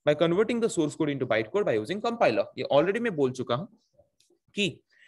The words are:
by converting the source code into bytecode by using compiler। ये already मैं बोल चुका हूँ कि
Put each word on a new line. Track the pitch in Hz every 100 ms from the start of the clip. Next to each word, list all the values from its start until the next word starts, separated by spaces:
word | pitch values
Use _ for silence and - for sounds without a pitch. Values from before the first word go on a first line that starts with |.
| -
by | 151
converting | 170 175 220 240
the | 220
source | - 156 -
code | 151
into | 139 120
bytecode | 110 110 202 190
by | 117
using | 107 190
compiler। | 233 233 180 104 101 -
ये | 127
already | 139 170 208
मैं | 233 160
बोल | 135
चुका | 131 123 120
हूँ | 196 _ _ _ _ _ _ _ _ -
कि | 196 - _ _